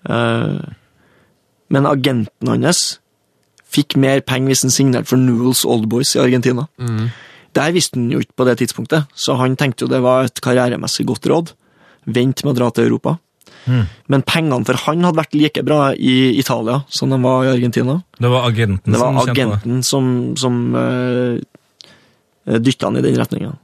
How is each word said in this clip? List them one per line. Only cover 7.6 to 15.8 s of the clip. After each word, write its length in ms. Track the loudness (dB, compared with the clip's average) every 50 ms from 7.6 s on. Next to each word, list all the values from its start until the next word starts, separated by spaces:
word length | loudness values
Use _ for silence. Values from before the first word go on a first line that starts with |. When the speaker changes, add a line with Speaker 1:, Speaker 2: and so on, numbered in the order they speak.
| 0 2 0
Speaker 1:
visste 240 | 0 -2 -2 -4 -4
han 100 | -2 -2
jo 120 | -2 -2
ikke 160 | -4 _ _ 0
på 80 | 2 2
det 80 | 2 2
tidspunktet, 480 | -2 -4 -4 -8 -4 -2 -2 -2 -2 -4 _
så 220 | -8 -4 -2 0 0
han 160 | 0 0 0
tenkte 280 | 0 -2 -2 -2 -4 -2
jo 60 | 0
det 80 | 0 2
var 240 | 2 4 4 2 2
et 140 | 0 _ -4
karrieremessig 640 | -2 0 2 2 2 0 -2 -4 -6 -6 -4 -4 -2
godt 200 | -4 -4 -2 0
råd. 260 | 0 0 0 -2 -4 -14 _ _ _ _ _ _ _ _ _ _
Vent 360 | -4 -2 0 0 0 0 -2
med 120 | -2 -2 0
å 40 | 0
dra 120 | 0 0
til 160 | 2 2 2 2
Europa. 300 | 0 0 -2 -4 -4 -4 _ _ _ _ _ -20 -20 -8 -2
Speaker 3:
Mm. 180 | 0 0 0 0 -2 -6 -14 _ 0
Speaker 1:
Men 140 | 0 0 0
pengene 400 | 0 -2 -2 0 0 -2 0 0
for 120 | 0 -2 0 0 -2
han 160 | 0 2 2
hadde 160 | 2 2 0
vært 160 | -2 -2 0
like 260 | 0 0 0 0 -2
bra 280 | 0 0 2 2